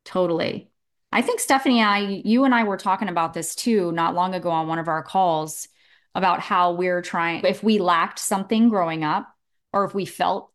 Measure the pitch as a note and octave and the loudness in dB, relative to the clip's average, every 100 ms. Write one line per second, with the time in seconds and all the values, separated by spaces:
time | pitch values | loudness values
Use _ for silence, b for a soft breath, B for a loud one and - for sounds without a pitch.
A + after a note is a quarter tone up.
0 | - F#3 F3+ E3 - - - _ _ _ | -8 -2 -2 -2 -4 -6 -12 _ _ _
1 | _ G#3 B3 A#4+ - C4+ C4+ A#3+ G#3+ G3+ | _ -2 0 -2 0 0 2 2 4 2
2 | G3+ G3 G3 A#3 C4+ A#3+ G#3+ F#3+ G3 G3 | -2 -4 0 2 4 2 0 -2 -2 -2
3 | G#3 E3+ E3 E3+ D#3 - - A3 F3 E3 | -2 -2 -2 -4 -8 -6 0 2 2 0
4 | E3 E3+ F#3 F#3 E3+ E3 D#3+ E3 E3 D#3+ | 0 0 -2 -2 -2 -2 -2 -2 -2 -4
5 | D3 F#3+ F#3 D#3+ D#3 - - b b b | -2 0 2 2 -2 -10 -16 b b b
6 | b - F#3 E3+ - F#3+ F3+ F3 F#3 F3 | b -2 0 0 0 2 2 2 0 -2
7 | F3 F3+ E3+ E3 F#3 G3 G#3+ G#3+ F3+ E3+ | -2 -2 -2 0 -2 0 2 2 4 2
8 | F3+ - - G3 F#3+ A3 A#3 G#3 E3+ D#3+ | 2 -4 -4 -2 0 4 4 4 0 -2
9 | D3+ F3+ - _ _ _ _ G3 F#3+ G3 | -2 -2 -6 _ _ _ _ -2 -2 -2
10 | F3 - F3+ F#3+ - | -6 -2 -2 -2 -6